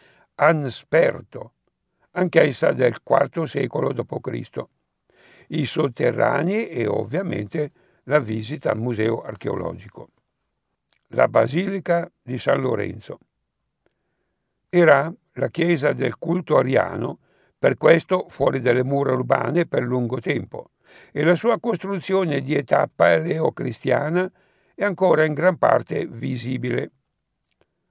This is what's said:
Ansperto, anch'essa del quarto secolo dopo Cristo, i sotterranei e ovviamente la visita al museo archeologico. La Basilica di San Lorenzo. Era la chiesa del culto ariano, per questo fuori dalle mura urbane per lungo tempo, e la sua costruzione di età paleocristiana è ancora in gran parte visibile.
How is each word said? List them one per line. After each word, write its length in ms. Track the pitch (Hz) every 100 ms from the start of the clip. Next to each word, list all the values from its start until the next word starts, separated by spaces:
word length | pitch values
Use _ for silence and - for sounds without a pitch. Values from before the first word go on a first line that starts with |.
| _ _ _ -
Ansperto, 1200 | 151 160 135 - - 160 147 - 98 - 117 _ _ _ _ _ _
anch'essa 600 | 170 180 165 147 123 156
del 320 | 127 123 113
quarto 420 | - - 120 170 151
secolo 460 | 135 127 131 135
dopo 280 | 123 - 120
Cristo, 500 | 131 120 110 - - _ _ _ _ _ _ - -
i 160 | 160 131
sotterranei 1040 | 156 139 117 123 113 113 135 170 214 226
e 180 | 139 104
ovviamente 840 | 101 104 156 185 101 104 165 143 _ _ _ -
la 100 | 147
visita 540 | 110 110 107 147 -
al 60 | 107
museo 440 | 120 107 110 113
archeologico. 880 | - 110 - 95 85 87 98 - - _ _ _ _ _ _ _ _ _ _
La 180 | 131 117
Basilica 840 | 113 117 156 190 196 - 170 170 _
di 200 | 123 123
San 220 | 135 135
Lorenzo. 580 | 131 107 98 98 - - _ _ _ _ _ _ _ _ _ _ _ _ _ _ _
Era 420 | 175 165 139 160 - _
la 140 | - 127
chiesa 440 | - 170 156 139
del 240 | 123 127 -
culto 400 | 156 175 - 139
ariano, 640 | 127 120 90 101 123 - _ _ _ _
per 200 | 135 131
questo 500 | 151 165 - 185 -
fuori 320 | - 135 135
dalle 240 | 123 123
mura 300 | 127 139 135
urbane 520 | 127 123 131 120 160 170
per 180 | -
lungo 360 | 123 127 117 127
tempo, 520 | - 135 - - - _ _ - -
e 120 | 143
la 120 | 156 175
sua 240 | 233 214
costruzione 800 | 233 180 190 196 - 190 175 139
di 140 | 131 151
età 340 | 123 143 135
paleocristiana 1400 | - 120 165 160 160 160 - 123 113 135 123 151 175 185 _ _ _ _
è 100 | -
ancora 420 | 202 180 185 156 156
in 80 |
gran 240 | 143 180 143
parte 480 | - - - 165 -
visibile. 880 | 113 131 127 117 127 123 123 143 _ _ _ _ _ _ _ _ _ _